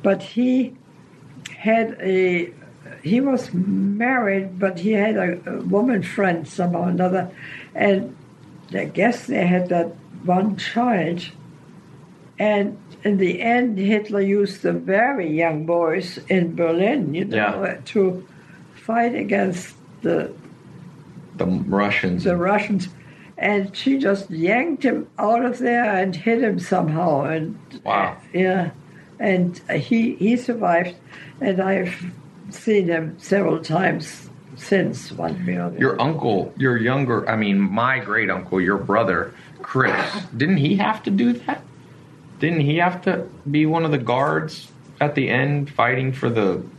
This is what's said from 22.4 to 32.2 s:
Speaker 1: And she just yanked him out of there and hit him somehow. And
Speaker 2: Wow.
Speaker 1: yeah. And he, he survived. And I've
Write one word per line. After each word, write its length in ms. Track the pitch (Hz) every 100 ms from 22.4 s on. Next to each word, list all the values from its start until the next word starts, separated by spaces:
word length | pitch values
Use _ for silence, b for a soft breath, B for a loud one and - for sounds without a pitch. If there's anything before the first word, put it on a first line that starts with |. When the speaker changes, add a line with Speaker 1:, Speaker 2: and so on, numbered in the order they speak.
| 180 208 - 196 - B B B B -
Speaker 1:
And 380 | 190 202 196 -
she 220 | 262 269
just 320 | 233 196 -
yanked 520 | 160 170 233 339 277
him 240 | 254 170 - -
out 260 | 208 233
of 140 | 247 226
there 260 | 247 240 226 190
and 200 | 190 165
hit 260 | 226 233
him 160 | 233 180
somehow. 640 | 175 180 160 156 175 139
And 320 | 147 160 160 214 - -
Speaker 2:
Wow. 320 | - 101 92 - -
Speaker 1:
yeah. 380 | 175 190 185 175 - B B B -
And 360 | 208 185 180 175 -
he, 440 | 156 - 233 -
he 220 | - 196 240
survived. 580 | - 226 185 170 180 - B B B B
And 200 | - 185
I've 340 | 190 196 180 - 180 -